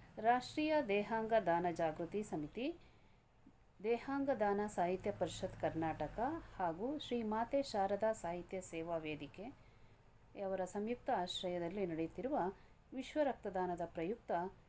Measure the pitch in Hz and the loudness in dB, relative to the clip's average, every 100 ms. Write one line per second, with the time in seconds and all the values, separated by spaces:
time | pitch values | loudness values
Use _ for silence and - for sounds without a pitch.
0 | - - 220 247 247 - 302 302 247 202 | -18 0 4 4 2 0 4 4 4 2
1 | 208 226 220 226 180 170 175 170 165 156 | 2 0 4 4 6 4 4 2 0 2
2 | 170 202 208 - 147 - 262 339 - - | -2 -2 -2 -4 -4 -4 -4 -6 -14 -20
3 | - - _ - - - - - 196 233 | -20 -20 _ -20 -20 -20 -20 -8 0 0
4 | - 277 277 240 208 202 208 208 175 185 | 0 -2 2 4 4 4 0 2 2 2
5 | 214 196 170 - 190 - 165 156 160 151 | -2 0 -2 -2 -6 -2 -2 0 -2 0
6 | 151 - 247 330 - - 185 165 233 294 | -4 0 -2 -2 -6 -2 -2 0 -4 -4
7 | - 240 220 214 233 277 277 214 196 202 | -2 -2 0 0 2 0 2 0 2 2
8 | 220 220 170 175 175 190 180 165 165 165 | 2 0 -2 -6 -4 -8 -6 -6 -2 -2
9 | 156 147 143 - 214 - - - - - | -2 -6 -8 -10 -12 -12 -20 -20 -20 -20
10 | - - - - 196 190 180 202 214 240 | -20 -20 -18 -6 -2 0 -2 -2 -2 -2
11 | - 226 180 - 185 180 170 196 185 160 | 0 0 0 -2 -2 -2 -2 -2 -2 0
12 | 165 - 247 285 180 196 - - - 254 | -2 -2 -2 0 0 -2 -16 -20 -12 -10
13 | 254 302 285 233 208 185 180 175 170 - | -4 0 0 0 -4 -2 -2 -2 -4 -4
14 | 165 226 - 185 185 - | -4 -4 -2 -2 -2 -6